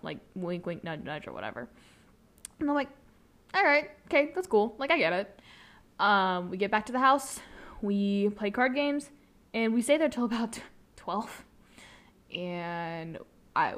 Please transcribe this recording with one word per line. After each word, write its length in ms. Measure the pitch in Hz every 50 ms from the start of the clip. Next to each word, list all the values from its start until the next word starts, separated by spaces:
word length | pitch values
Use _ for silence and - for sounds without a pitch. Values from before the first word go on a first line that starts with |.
like, 160 | - 156 156 - - - -
wink, 320 | 185 180 170 180 175 175
wink, 160 | 185 170 165
nudge, 220 | - 165 160 151 -
nudge, 240 | 135 151 151 - -
or 40 |
whatever. 360 | - - 98 107 - 117 120 - - - - - - - - - - _ _ _ _ - - - - -
And 100 | 320 285
I'm 60 | 285
like, 140 | 285 269 277 - - - - _ _ _ _ _ _ _ - -
"All 80 | 381
right, 300 | 392 311 285 294 302 - - - _
okay, 260 | - 349 285 285 302 -
that's 140 | 370 370 -
cool. 260 | - 208 208 240 233 -
Like, 120 | 269 277
I 80 | 330 311
get 140 | 185 165
it." 280 | 175 185 202 - - - - - - - - - - - - - _ -
Um, 500 | 196 202 208 196 190 185 185 180 180 180
we 60 | 190
get 160 | 185 202 196
back 120 | 214 214 208
to 60 | -
the 60 | 240 254
house, 400 | 262 262 269 277 - - - - - - - - - - - -
we 500 | - 202 202 202 202 202 202 202 202 208
play 200 | 202 - 220 202
card 240 | 208 254 247 262 254
games, 360 | 285 285 285 285 294 285 - - - - _ _ _ _ _ -
and 180 | 226 226 226
we 100 | 226 240
stay 160 | 226 277 285 311
there 100 | 330 -
till 160 | - 247 240
about 340 | 220 233 226 233 220 - - - - - -
<laughs> 180 | - _ _
twelve. 480 | - - - 175 208 - - - - - - - - - - - - - - - - - - _ _ _ _ -
And 840 | 175 180 180 175 175 170 170 170 170 170 165 165 165 160 165 156 - - - _ _ _ - _ -
I, 160 | 156 - -